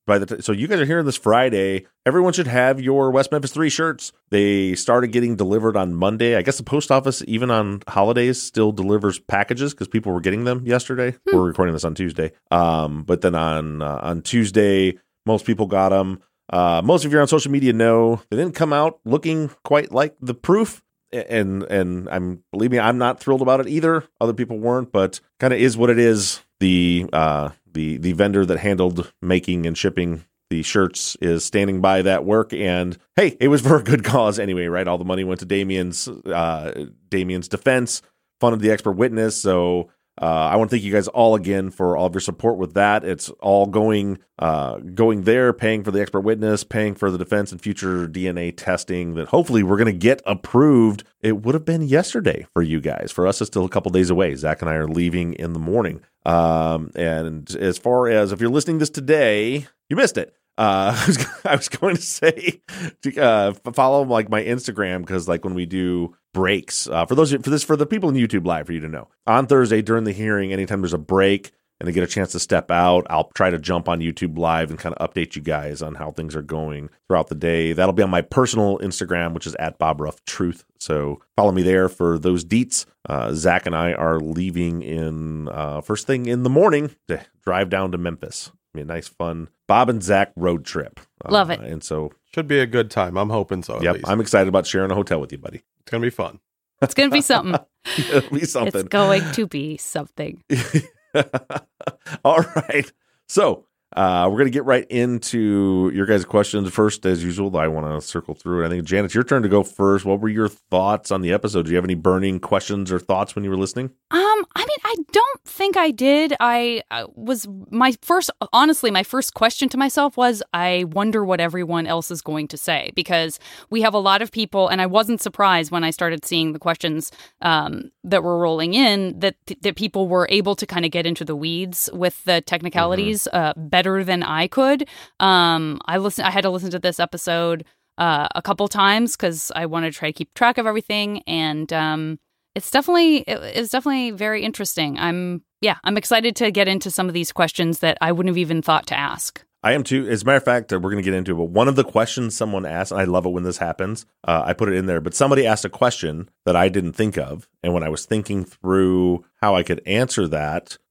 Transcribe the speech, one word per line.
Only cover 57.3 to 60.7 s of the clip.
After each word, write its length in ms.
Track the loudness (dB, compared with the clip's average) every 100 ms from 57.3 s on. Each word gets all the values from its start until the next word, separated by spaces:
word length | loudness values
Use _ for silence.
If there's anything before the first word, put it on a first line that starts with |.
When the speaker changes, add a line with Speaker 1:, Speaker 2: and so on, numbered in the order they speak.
| -8 -10 -4
Speaker 1:
as 220 | -2 -2
far 300 | 0 2 4
as 240 | 2 2
if 80 | 0
you're 100 | 0
listening 280 | 0 0 -2
this 120 | -2
today, 760 | -4 0 4 4 2 0 -4 -8 _ -6
you 60 |
missed 240 | 0 2 0
it. 160 | -8 _ _ 0
Uh, 340 | 2